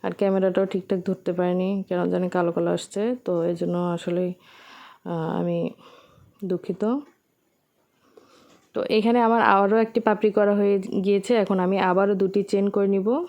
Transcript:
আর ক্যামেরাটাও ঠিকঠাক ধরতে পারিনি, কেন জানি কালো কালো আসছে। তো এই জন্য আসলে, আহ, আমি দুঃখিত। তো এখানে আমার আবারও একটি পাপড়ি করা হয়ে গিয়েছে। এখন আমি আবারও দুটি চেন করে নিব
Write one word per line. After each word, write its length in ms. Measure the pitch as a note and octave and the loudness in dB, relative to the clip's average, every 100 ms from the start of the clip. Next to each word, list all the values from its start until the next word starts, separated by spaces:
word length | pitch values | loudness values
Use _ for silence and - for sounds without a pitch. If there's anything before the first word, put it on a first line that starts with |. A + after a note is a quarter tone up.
আর 80 | G3 F3 | -6 -2
ক্যামেরাটাও 460 | G3+ F#3+ F#3+ F#3 F#3+ | 0 2 0 0 -2
ঠিকঠাক 280 | F#3+ F3+ G3 F3 | -4 -4 -4 -2
ধরতে 240 | F#3 - F3 | -4 -4 -2
পারিনি, 320 | F3+ F3+ F#3 G3 F#3+ | 0 0 -2 -4 -4
কেন 120 | F3+ F3 | -2 -2
জানি 160 | F3+ F3+ F3+ | -2 -2 0
কালো 160 | E3+ E3+ | 0 0
কালো 140 | E3+ F3 | -2 -2
আসছে। 240 | - - A3 B3+ - | -4 -6 -4 -4 -4
তো 60 | F3 E3+ | -2 -2
এই 60 | F3 | -2
জন্য 140 | F3 F3 F3 F3 | -4 -2 -2 -4
আসলে, 280 | - F3 F3+ F3+ - - - - - - F3+ | -4 -4 -4 -6 -18 -20 -20 -20 -20 -18 -8
আহ, 180 | E3+ D#3+ F3 | -6 -4 -4
আমি 180 | F3 E3+ E3 - - - _ _ - _ G3 | -2 -2 -4 -8 -20 -20 _ _ -20 _ -6
দুঃখিত। 340 | F3+ - F3 G#3+ C4 C#4+ _ _ _ _ _ _ _ _ _ _ - _ _ _ _ _ - | -6 -6 -4 -2 -4 -6 _ _ _ _ _ _ _ _ _ _ -20 _ _ _ _ _ -6
তো 40 | - A3 | 0 2
এখানে 220 | G#3+ A#3+ A3+ | 2 4 4
আমার 140 | A#3 - | 4 4
আবারও 240 | G3 G3+ A3 A3+ | 4 4 2 2
একটি 140 | A#3 A3+ | 0 0
পাপড়ি 220 | G#3 G#3+ G#3 | 2 2 2
করা 160 | G3+ G3+ | 2 4
হয়ে 160 | G3+ G3+ F#3+ - G3 | 2 0 0 -4 0
গিয়েছে। 280 | G3+ G3 A#3 | 0 2 0
এখন 140 | F#3+ F#3+ F#3 | 2 2 2
আমি 120 | F#3+ F#3 | 2 2
আবারও 240 | F3+ G3+ G3+ | 2 2 2
দুটি 200 | F#3+ G3+ G3 | 0 0 0
চেন 140 | G3+ G3+ G3+ | 0 0 0
করে 120 | G3 | 0
নিব 200 | G3 F#3+ C4 | 0 0 -2